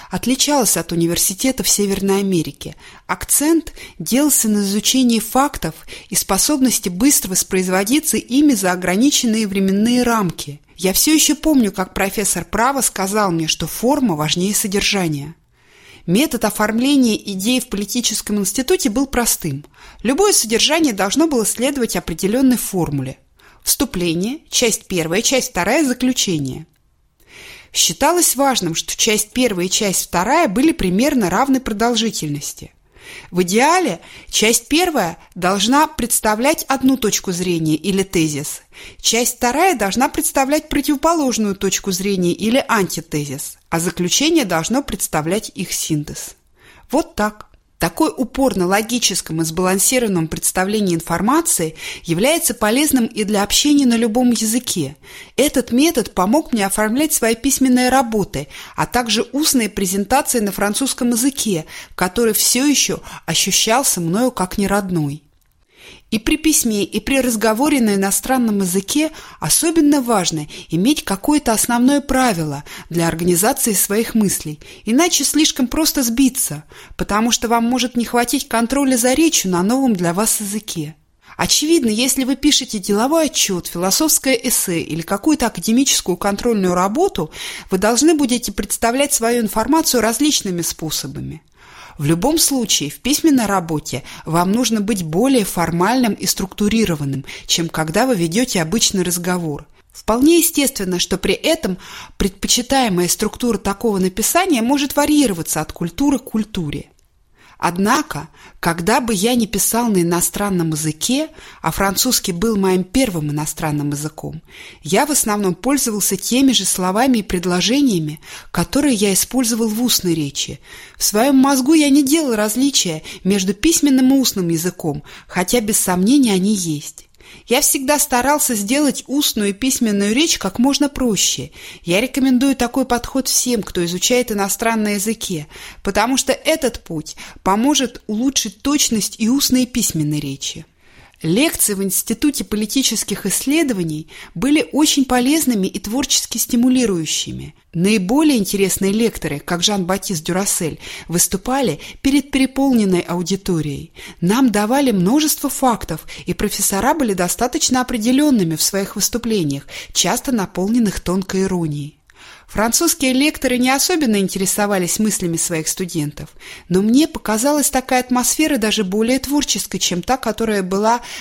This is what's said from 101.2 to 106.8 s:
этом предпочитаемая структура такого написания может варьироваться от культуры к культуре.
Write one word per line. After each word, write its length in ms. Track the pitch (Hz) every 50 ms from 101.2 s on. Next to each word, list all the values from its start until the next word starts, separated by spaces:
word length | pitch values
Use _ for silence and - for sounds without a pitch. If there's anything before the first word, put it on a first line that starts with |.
| - 196 185
этом 460 | - - 294 330 330 - 202 180 - - - - - - - - -
предпочитаемая 920 | 196 196 185 - - 196 - 247 247 247 269 269 254 226 185 175 175 170
структура 500 | - - 214 208 - - - 240 220 190
такого 400 | - 196 196 - - 233 202 190
написания 640 | 185 190 185 - 220 - - 339 381 381 302 226
может 340 | 220 240 285 277 285 277 -
варьироваться 640 | 294 285 294 302 294 285 240 190 165 151 - - 160
от 120 | 156 -
культуры 480 | - - 170 170 - - 277 294 285 240
к 60 | -
культуре. 640 | - - 220 214 - - 196 165 147 147 143